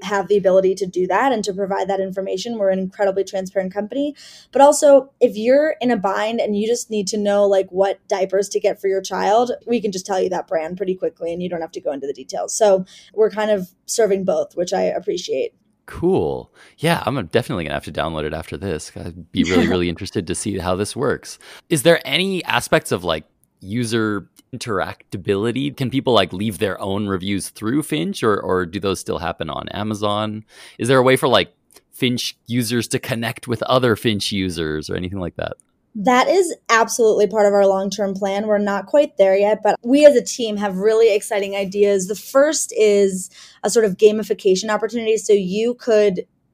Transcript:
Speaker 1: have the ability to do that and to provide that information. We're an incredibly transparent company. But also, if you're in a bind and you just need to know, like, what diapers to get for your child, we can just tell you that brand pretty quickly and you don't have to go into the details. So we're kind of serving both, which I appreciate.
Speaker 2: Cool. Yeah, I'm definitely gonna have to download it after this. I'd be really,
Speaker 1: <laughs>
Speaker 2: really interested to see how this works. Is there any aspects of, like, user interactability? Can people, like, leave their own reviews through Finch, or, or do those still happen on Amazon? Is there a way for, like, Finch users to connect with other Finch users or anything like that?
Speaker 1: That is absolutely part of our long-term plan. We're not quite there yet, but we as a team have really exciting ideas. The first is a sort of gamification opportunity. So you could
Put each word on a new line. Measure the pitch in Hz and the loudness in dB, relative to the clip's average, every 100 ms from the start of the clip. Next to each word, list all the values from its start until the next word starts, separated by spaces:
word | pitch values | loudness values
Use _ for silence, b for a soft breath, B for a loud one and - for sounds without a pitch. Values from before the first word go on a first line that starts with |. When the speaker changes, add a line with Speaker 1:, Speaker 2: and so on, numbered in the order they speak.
Speaker 1:
have | 190 202 180 | 0 -2 2
the | 202 | 2
ability | 190 185 185 190 | 4 4 4 0
to | 185 | -4
do | 175 180 | -2 0
that | 185 269 | 2 2
and | 226 208 | 2 -2
to | |
provide | 190 196 196 190 | -4 -4 -2 -2
that | 196 | -2
information. | 190 190 196 190 233 226 | -4 -6 -6 -6 -6 -2
We're | 196 | 0
an | 190 | 0
incredibly | 190 - 202 190 | -2 -2 -2 0
transparent | 190 196 185 196 190 | -4 -6 -4 -4 -4
company. | 202 208 262 294 285 B B B | -6 -6 -4 -4 -6 B B B
But | 254 | 6
also, | 277 285 302 277 269 _ | 6 8 6 6 4 _
if | 247 202 | 0 2
you're | 220 277 311 - | 2 4 2 0
in | 247 | -2
a | 226 | 0
bind | 190 202 214 233 | 0 -2 -2 -2
and | 214 208 | -2 -2
you | 220 | 0
just | 240 - | -2 -2
need | 214 185 | -4 -4
to | 214 | -2
know, | 202 202 202 | 0 2 4
like, | 196 190 | 2 0
what | 180 196 - _ | 0 0 -2 _
diapers | 196 190 190 196 | -2 0 0 -2
to | 208 | -2
get | 202 190 | -2 -2
for | 196 | -2
your | 190 | -2
child, | 190 185 190 220 247 - - | -4 -2 2 2 2 -4 -2
we | 240 | -2
can | 208 | -2
just | 185 185 | -6 -4
tell | 190 | -2
you | 185 | -2
that | 175 - | -4 -4
brand | 170 156 180 | -4 -4 -6
pretty | 190 185 | -4 -4
quickly | 165 - 170 | -6 -6 -8
and | 170 | -6
you | 180 | -6
don't | 170 | -6
have | 165 | -8
to | 185 | -8
go | 160 | -6
into | 139 139 | -6 -8
the | |
details. | 127 131 185 90 | -10 -10 -8 -6
So | - 214 190 185 B B | 2 4 4 0 B B
we're | 202 214 | 0 0
kind | 202 214 | 0 0
of | 208 185 _ - | 0 -2 _ -8
serving | - 214 190 190 | 0 2 2 0
both, | 160 - - | -2 -2 -4
which | 175 | -4
I | 185 | -2
appreciate. | 180 - 185 180 - 135 120 - _ _ - | -2 -2 -4 -6 -4 -4 -4 -8 _ _ -18
Speaker 2:
Cool. | - 175 175 80 65 - b b _ | -4 0 2 0 -4 -10 b b _
Yeah, | 156 170 - | -2 -2 -2
I'm | 135 98 | -4 -2
definitely | 117 117 110 | -2 -2 -4
gonna | 76 71 | -4 -6
have | - | -6
to | |
download | 73 80 78 76 | -6 -4 -4 -6
it | |
after | 78 - 78 | -8 -10 -10
this. | 98 80 - - | -6 -6 -8 -14
I'd | 87 87 82 | -14 -14 -8
be | 95 82 | -2 2
really, | 90 85 | 2 2
Speaker 1:
<laughs> | |
Speaker 2:
really | 90 87 | 0 -2
interested | 82 95 107 85 | -4 -6 -6 -6
to | 87 | -6
see | 110 95 | -4 -4
how | 87 92 | -2 -2
this | 104 | -4
works. | 113 135 85 - - B B _ | -2 -4 -4 -8 -20 B B _
Is | 160 | 0
there | 135 165 - | 2 2 0
any | 143 190 185 | -2 -2 -4
aspects | - 117 - 160 - | -2 -4 0 -2 0
of, | 107 87 | -4 -2
like, | 80 - _ _ _ | -4 -6 _ _ _
user | 95 113 117 117 107 104 87 _ _ | -8 -6 -2 0 0 -2 -8 _ _
interactability? | 123 - 95 82 - _ 104 85 98 113 120 143 - | -14 -6 -4 -4 -8 _ -10 -2 -2 0 -2 -6 -4
Can | 127 | -4
people, | 131 135 | -2 2
like, | 110 95 | 2 2
leave | 92 107 87 | -2 -4 -2
their | 104 - | -4 -4
own | 101 98 104 | -4 -4 -2
reviews | 95 92 98 - | -4 -2 -4 -6
through | - 107 143 | -8 -4 -2
Finch, | 151 156 180 202 | -2 -4 -4 -2
or, | 117 98 | 0 0
or | - 92 87 | 0 -2 -2
do | 95 | -4
those | 98 90 | -4 -4
still | - 80 | -6 -6
happen | 82 - 80 | -6 -6 -8
on | 65 - | -8 -8
Amazon? | 92 107 104 104 104 107 107 - B B B | -8 -6 -4 -2 -2 -4 -8 -14 B B B
Is | 117 | 2
there | 135 | 4
a | |
way | 127 131 | 4 4
for, | 139 | 4
like, | 110 85 _ _ - _ | 2 2 _ _ -20 _
Finch | - 127 120 - - - | -4 -2 -2 -6 -10 -6
users | 120 113 120 110 | -4 0 -2 -2
to | 127 | -6
connect | - 117 117 - - | -4 -6 -6 -8 -6
with | 113 | -6
other | - 127 123 104 | 2 2 4 2
Finch | 120 104 - | 0 -2 -2
users | 101 92 82 80 76 76 | -2 -4 -2 -4 -4 -6
or | 90 | -6
anything | 90 98 | -6 -6
like | 85 - | -8 -8
that? | - - _ _ _ 220 | -10 -10 _ _ _ -4
Speaker 1:
That | 196 247 269 | 2 2 4
is | 349 349 269 - | 2 0 -4 0
absolutely | 226 226 - 220 180 202 | 2 2 2 2 4 2
part | 214 208 | 4 4
of | |
our | 202 196 | 4 4
long-term | 190 196 196 196 196 | 2 -2 -4 -4 -4
plan. | 196 202 214 | -4 -4 0
We're | 208 | 0
not | 202 196 190 | 0 -4 2
quite | 294 294 - | 2 2 4
there | 190 190 | 4 6
yet, | 202 214 | 4 2
but | 208 170 | 2 0
we | 240 277 294 | 2 8 8
as | 247 | 8
a | |
team | 190 - 226 208 | 0 -6 -6 -4
have | 208 185 | -4 0
really | 208 220 226 202 | 2 4 4 2
exciting | - 214 196 196 | 0 -4 -4 -4
ideas. | 196 202 202 202 185 | -4 2 4 4 0
The | 202 | -8
first | - 269 294 294 - - | 0 2 2 2 -4 2
is | 214 202 196 185 - B B B | 4 4 2 0 -10 B B B
a | 214 | -2
sort | 226 220 | 2 2
of | 185 | 4
gamification | 214 214 208 220 202 185 220 | 4 4 -4 -2 0 0 0
opportunity. | 208 220 233 220 220 | -2 -2 -4 -2 -2
So | - | 2
you | 208 180 202 233 240 | 2 2 -2 -2 -2
could | - 214 208 180 - _ _ | 0 4 4 0 -8 _ _